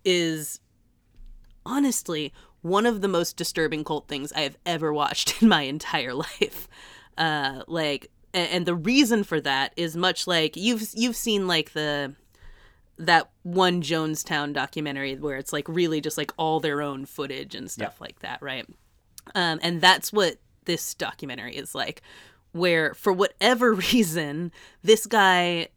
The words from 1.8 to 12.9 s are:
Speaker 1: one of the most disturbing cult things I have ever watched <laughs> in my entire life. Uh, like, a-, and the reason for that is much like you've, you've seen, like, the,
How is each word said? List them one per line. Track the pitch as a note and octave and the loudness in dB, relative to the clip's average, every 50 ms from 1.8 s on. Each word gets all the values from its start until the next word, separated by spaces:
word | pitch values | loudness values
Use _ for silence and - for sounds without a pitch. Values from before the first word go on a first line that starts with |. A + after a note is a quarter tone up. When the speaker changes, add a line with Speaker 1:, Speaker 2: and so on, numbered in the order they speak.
| C#4+ C4 A3 - - - E3 D3+ D3+ C#3+ - - - _ _ _ | 2 2 2 0 -4 -4 -4 -4 -4 -6 -10 -16 -20 _ _ _
Speaker 1:
one | - E3+ F#3+ G3+ A3+ | -2 0 2 4 4
of | A#3+ A3 G3+ | 4 2 2
the | F#3+ | 0
most | G3 F3+ E3+ E3+ - - | 2 2 2 0 0 -4
disturbing | - E3+ - - E3+ D#3 D3 D#3+ D3+ D3 | -6 -8 -4 -2 -2 0 0 -2 -4 -4
cult | - D#3 C#3+ - | -4 -6 -6 -4
things | - D3 C3 C#3 D3+ | -6 -8 -8 -8 -6
I | - D3+ | -4 -4
have | D3 C#3 - _ _ | -4 -4 -6 _ _
ever | F3 E3+ D3+ D#3+ D3+ D3+ | -4 -2 0 0 0 0
watched | D3 C#3+ - F#3+ - - - - - | 0 0 0 -2 -2 -2 -2 4 6
<laughs> | |
in | A3+ A3 | 6 6
my | F3+ D3+ C#3+ | 8 6 2
entire | C3 C#3+ D#3 - - - D3+ A#2+ C3 B2 | -2 -6 -6 -6 -4 -4 -2 -2 -4 -4
life. | C#3 - - - - - - - - - - - - - - - - - _ _ | -6 -6 -8 -4 -4 -4 -4 -4 -10 -16 -16 -18 -20 -20 -20 -20 -20 -20 _ _
Uh, | - E3 D#3+ D3+ D3 C#3 C3+ C3+ C3 - | -2 -2 0 0 -2 -2 -4 -6 -8 -10
like, | - E3 E3 D#3 D3 C#3+ - - - _ _ _ _ - | -6 -4 -2 -2 -2 -2 -4 -8 -14 _ _ _ _ -4
a-, | |
and | F3+ E3+ - F3+ F#3 E3+ | -2 -2 0 -2 -2 0
the | F3 F3 | -2 -2
reason | E3+ D3+ A3 B3+ C#4 D4 G#3+ A#3 G#3 - | -2 0 2 4 4 4 4 4 0 0
for | - E3+ D3+ | 0 -2 -2
that | C#3 C#3+ C3+ C3+ C#3 - - | 0 0 0 0 -2 -4 -4
is | - E3+ D#3+ D3+ | -6 -6 -4 -2
much | E3+ F3+ F#3 F3 - - | 0 0 0 0 0 -2
like | F3+ F3 E3 D#3 D#3 - | 0 2 2 2 0 -2
you've, | D3+ G3 A#3+ A#3+ G#3+ A3 - - | -2 0 0 0 0 -4 -6 -4
you've | G#3+ A#3 B3 A3+ | -2 -2 -2 -2
seen, | - - A#3 G#3+ G3+ F#3+ | -2 -2 0 0 0 0
like, | F3+ E3+ D#3 D#3 - - | 0 0 0 -2 -2 -4
the, | D#3 D3+ D3 D3 C#3+ C#3+ C3+ C#3+ _ _ _ _ _ - - - - - - _ _ _ _ | -4 -2 -2 -2 -2 -4 -6 -10 _ _ _ _ _ -20 -20 -20 -20 -20 -20 _ _ _ _